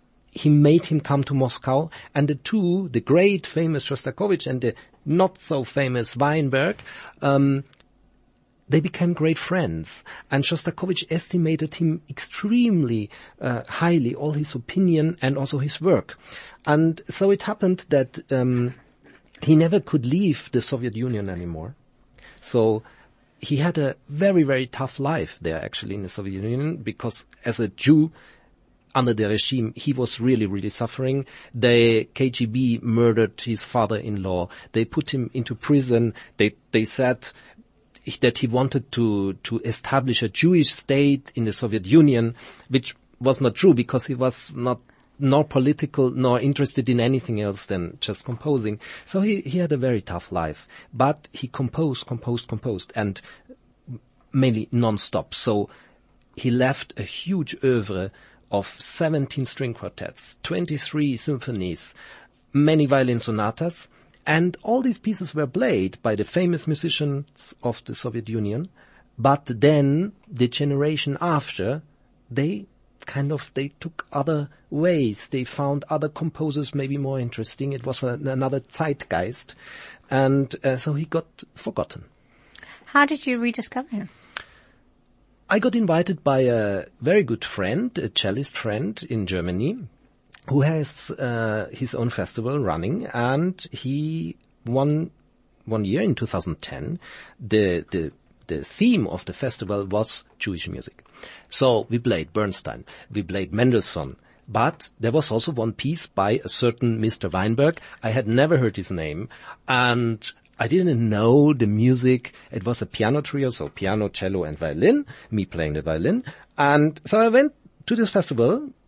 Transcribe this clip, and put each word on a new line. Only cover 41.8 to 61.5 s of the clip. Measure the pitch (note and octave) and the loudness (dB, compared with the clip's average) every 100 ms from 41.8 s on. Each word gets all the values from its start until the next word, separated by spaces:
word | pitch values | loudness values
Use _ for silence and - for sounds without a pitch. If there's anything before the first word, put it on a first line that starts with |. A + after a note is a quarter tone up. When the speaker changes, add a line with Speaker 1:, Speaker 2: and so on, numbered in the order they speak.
| F#2 | 6
Speaker 1:
Union, | D#3 D3 A#2+ A#2 - - - - | 8 8 6 0 -4 -16 -20 -2
which | C3 - - _ - | 0 0 -14 _ -2
was | C3+ B2 | 0 2
not | B2+ - | 2 4
true, | F#3 | 6
because | B2 A#2 B2+ - | 6 4 -2 -2
he | |
was | B2 B2+ - - C3 | -2 -2 -2 -6 -4
not | B2 B2 _ _ _ - | -4 -4 _ _ _ -2
nor | C3+ C#3+ D3+ | 4 4 4
political | C3+ C3 D3 D3 - B2+ | 2 2 2 0 2 2
nor | B2+ B2+ B2 | 4 2 4
interested | C#3 C#3+ C3 - A#2 | 2 0 0 0 0
in | A#2+ | 2
anything | A#2+ C3+ - G#2+ | 2 0 -2 -2
else | G#2 G2 - | -2 -4 -6
than | F#2+ E2+ - | -4 -6 -6
just | - G2 - | -8 -8 -8
composing. | A#2+ D3+ C3+ G#2+ G#2+ - - - | -6 -2 0 0 -6 -10 -18 -6
So | F#3+ | 0
he, | G#3 G3 | 0 0
he | C3+ E3+ | -2 -2
had | E3+ | 0
a | C#3+ | 0
very | C3 A2 | 0 0
tough | - F2 - | -2 -8 -6
life, | F2+ D#2+ D2+ - - - | -4 -4 -6 -16 -20 -8
but | A#2 C3+ D3+ - | 0 0 0 -8
he | - B2 | -12 -10
composed, | - B2 - D#3+ B2 - | -4 -4 -2 -2 -2 -6
composed, | A#2 - A#2+ - | -8 -4 -4 -4
composed, | A2 B2+ F#2+ - | -6 -4 -6 -6
and | A2 G#2 F#2+ - - - C4 _ _ - A#2+ _ _ _ | -4 -4 -4 -12 -20 -20 -20 _ _ -16 -16 _ _ _
mainly | C3 C3 A2 - | 2 2 2 0
non-stop. | A#2+ A#2 G#2 - - - | 0 2 0 -2 -4 -4
So | - B2 G#2 G2+ - _ _ _ _ _ - | -6 -2 0 -2 -8 _ _ _ _ _ -6
he | B2+ | 0
left | B2 B2+ - - - | 2 2 -2 -8 -12
a | |
huge | G2+ - E3+ F#3+ C#3 - | -12 -10 -6 -4 -4 -2
oeuvre | C3+ A#2+ G2+ F#2+ G2 - - _ _ | 0 0 -2 -4 -6 -10 -20 _ _
of | G2+ - - | -4 -4 -10
seventeen | - - D#3+ D#3 C3+ - B2+ | -12 -4 0 0 -2 -4 -6
string | - B2+ | -6 -6
quartets, | A2+ F2 - - - - - | -6 -10 -10 -12 -12 -20 -12
twenty-three | - F3+ E3 D3 - D3+ C#3+ A#2+ | -6 -4 -4 -4 -4 -2 0 -2
symphonies, | - C3 C3 | -4 -4 -4